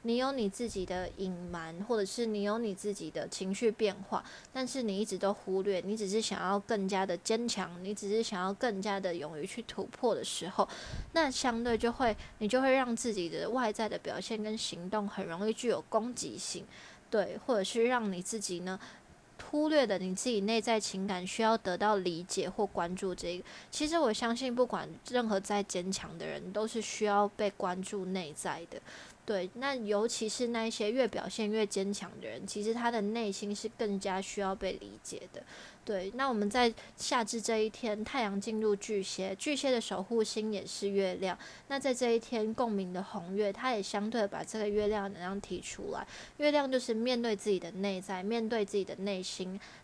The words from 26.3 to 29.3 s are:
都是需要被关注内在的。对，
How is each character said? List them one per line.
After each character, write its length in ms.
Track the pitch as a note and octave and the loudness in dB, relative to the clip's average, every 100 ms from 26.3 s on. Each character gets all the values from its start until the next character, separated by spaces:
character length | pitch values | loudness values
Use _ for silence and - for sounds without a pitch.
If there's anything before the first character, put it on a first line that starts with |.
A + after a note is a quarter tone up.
| D3 F3+ | -6 -4
都 160 | G3 A3 | -2 -2
是 140 | A#3 | -2
需 240 | G#3 - G#3 | -4 0 4
要 200 | G3+ G#3 | 6 4
被 220 | - G#3 | 2 -2
关 280 | - F#3+ F3+ | 0 -2 -2
注 220 | F#3+ G#3 F#3 | -4 -4 -2
内 240 | F#3 D#3+ | -2 -4
在 260 | D#3 F#3 D3+ E3+ | -4 -4 -4 -6
的。 100 | - - - - - | -12 -14 -16 -18 -16
对， 240 | - | -2